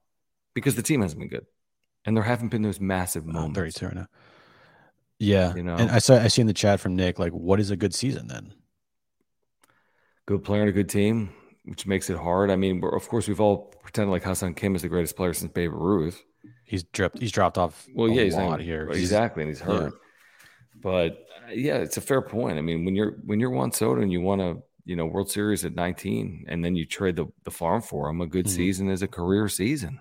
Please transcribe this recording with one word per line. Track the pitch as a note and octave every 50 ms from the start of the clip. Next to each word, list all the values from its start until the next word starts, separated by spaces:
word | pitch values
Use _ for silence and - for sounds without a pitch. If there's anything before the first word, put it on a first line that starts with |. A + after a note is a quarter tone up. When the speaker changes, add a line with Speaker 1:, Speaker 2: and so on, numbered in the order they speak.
| _ _ _ _ _ _ _ _ _ _ _
Speaker 1:
because | A#2+ - C#3+ -
the | A#2+ A2+
team | - D#3 C3
hasn't | G2+ F2 D2+ C#2
been | - -
good, | - - - _ _ _ _ _ _ _ _ _ _ _ -
and | G#2 A2
there | A2 G#2
haven't | A2+ B2 A2+ A#2 A2
been | A#2+ A2+
those | G#2+ G#2+ F#2 -
massive | G2 F#2+ F#2+ F#2 F2+ F2 - E2+ D#2
Speaker 2:
Uh, | D#2+ D#2+
Speaker 1:
moments. | E2 D#2+ D#2 D2
Speaker 2:
thirty-two | G2 E2+ D#2+ D#2+ - F#2
right | F#2 F2+
now. | F2+ F2+ - _ _ - - - - _ _ _ _ - _ _ _ _ _ _ _ _ _ _ -
Yeah, | G#2+ G2+ G2+ F#2+ F#2 F2 F2
Speaker 1:
You | F2+ F2
know? | F2 E2+
Speaker 2:
and | F2+ A#2 A2
I | A#2+ A2+
saw, | - - C3 A#2+
I | A2+ A2
see | - - A#2+
in |
the | A2 F#2
chat | - - G2+ G2+ F#2+
from | - G2 F2+
Nick, | F#2 F#2 F2+ F2 -
like, | F2 E2+ E2+
"What | E2+ E2+ F2 G2 G#2
is | G#2 F#2+
a | G#2 F2
good | G2+ G2 F2
season | - A#2+ C3+ C3+ - A#1 A1+
then?" | C2 A1+ - - - - _ _ _ _ _ _ _ _ _ _ _ _ _ _ _ _ _ _ _ _ _ _ _ _ _ _ _ _ _ _ _ _ _
Speaker 1:
Good | - G2+ G2 -
player | - G2+ G#2
and | G#2+ G#2
a | F#2
good | G2 G2 F#2+
team, | - G2+ G2+ G#2+ A2+ A#2 G#2+ F#2 - - - - _ _ _
which | - F#2+ - -
makes | F#2+ G2 F#2 - -
it | F#2 D#2+
hard. | D#2 E2+ F2 F#2 G2+ G2+
I | F#2+
mean, | F#2 F#2+ F#2+ F#2 F2+
we're, | F2+ F2 -
of | - - -
course, | - A#2 G2
we've | G#2+ G2+ E2
all | G#2+ G#2 G2+ F2+ - - - - -
pretended | - - - G#2 G2+ F#2
like | F2 -
Ha-Seong | F#2+ F#2 - G2 F2+ D#2+
Kim | - - G2+ G2
is | F2+ F2
the | E2+
greatest | E2 F2+ E2+ D#2 -
player | - F#2+ F2 E2
since | - F2+ E2
Babe | - F#2 F2 E2 D#2
Ruth. | D#2 D#2+ F2+ G#2 F#2 D2+ E2+ F2+ - - _ _ _ - - - _ _
Speaker 2:
He's | _ G#2 F#2+ F2
dropped, | - - - F#2+ F2 - -
he's | B2+ A2 -
dropped | - F#2+ E2+ -
off | F#2+ F2+ - - - - - -
Speaker 1:
Well, | - A#2 A2+
Speaker 2:
a | A2+
Speaker 1:
yeah, | B2+ A2+
he's | F#2+ E2+
Speaker 2:
lot | F2+ F#2+ F2+
Speaker 1:
not, | E2 -
Speaker 2:
here. | E2 E2+ D#2+ D#2 D#2 C2+
He's | D2 F2+
Speaker 1:
exactly, | F2+ F2+ G#2 G#2+ A#2 A2+ - E2 D2+
and | D#2
he's | D2 C#2
Speaker 2:
Yeah. | -
Speaker 1:
hurt. | F#2 G2+ G#2 D#2 C#2 - - _ _ _ _ _ _ _ - - - - _ _ _ _
But, | - - G2 F#2 F2+ E2+ E2+ - - - - - - - -
uh, | -
yeah, | A#2 C3 D3+ D3 B2+
it's | E2 - -
a | A2 -
fair | - C#3 C3
point. | - - - G#2+ B2+ B2 E2+ D2+
I |
mean, | D2+ E2 E2+ E2 E2+
when | F#2 F#2+
you're, | G2 G#2+ - - - -
when | - G#2 G#2
you're | A#2+ B2+
Juan | B2+ C3 C3 B2+ -
Soto | - A2 A#2 B2+ B2 A2
and | G2 F2
you | F2
won | F2 F#2+ G2 G2
a, | F#2+ F2 E2 - - _ _ _ _
you | - F2+
know, | E2+ E2
World | D#2+ E2+ F#2+ G2 -
Series | - G#2 G#2 G#2+ G#2 E2+ F2+
at | E2+ -
nineteen, | F2 F2 F2+ F2 - - F#2+ A2 A2+ G#2+ F#2+ F#2 - - -
and | - E2+ E2
then | F2 F#2
you | E2+ E2
trade | - - - G2+ F#2 F2
the, | E2 D#2+ D2+ - _ _
the | - -
farm | - E2+ E2 F#2 A#2 A2+
for | - - D2+ C#2+ D2
him, | D#2+ E2+
a | F2
good | D#2+ D#2 F#2 F2+
Speaker 2:
Mm-hmm. | G#2 F#2+
Speaker 1:
season | F2 F2 F#2+ F#2+ F2+ G2 F#2+
is | F#2+ F2 G2
a |
career | F#2 - F2 E2+ F2+ G2 G#2 G#2+ G2+
season, | - - F#2 A#2 D3+ C#3+ G2 D#2+ C3+ -